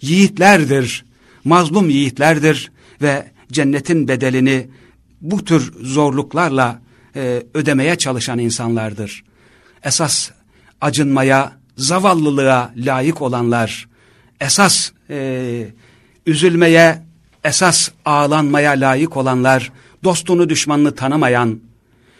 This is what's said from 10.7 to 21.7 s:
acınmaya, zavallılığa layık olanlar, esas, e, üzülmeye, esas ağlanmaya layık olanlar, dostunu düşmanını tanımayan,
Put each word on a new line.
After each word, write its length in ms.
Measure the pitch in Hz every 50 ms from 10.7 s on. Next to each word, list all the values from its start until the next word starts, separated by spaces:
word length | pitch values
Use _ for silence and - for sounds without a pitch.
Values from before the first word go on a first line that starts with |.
| _ _
acınmaya, 720 | - 147 147 143 151 139 135 135 131 135 135 135 139 131 - _ _ _ _
zavallılığa 960 | - 131 131 170 185 185 202 185 165 151 147 143 139 135 135 131 127 123 - -
layık 460 | 120 120 143 135 131 131 156 160 - 147
olanlar, 680 | 127 123 123 120 117 120 117 117 110 - - - - _ _ _ _ _ _ _ _ _ _
esas, 500 | 143 135 - - 202 180 - - - - - _ _ -
e, 560 | 147 143 135 135 131 127 127 123 117 120 113 101 107 _ _ _ _ _ _ _ _ _ _
üzülmeye, 760 | 165 156 147 165 185 170 170 175 165 165 165 165 165 160 160 - - _ _ _ _ _ _ -
esas 440 | - - - 190 180 160 - - - - _ _
ağlanmaya 680 | 151 147 147 147 143 151 156 151 143 143 143 147 147
layık 460 | 143 135 135 135 131 135 156 160 -
olanlar, 560 | 139 131 131 127 127 123 131 131 131 127 - - - _ _ _ _ -
dostunu 440 | 185 180 160 165 - 180 175 175 156
düşmanını 460 | 160 - - 147 147 147 147 147 147
tanımayan, 680 | - 135 135 143 156 147 127 123 120 120 117 110 113 - -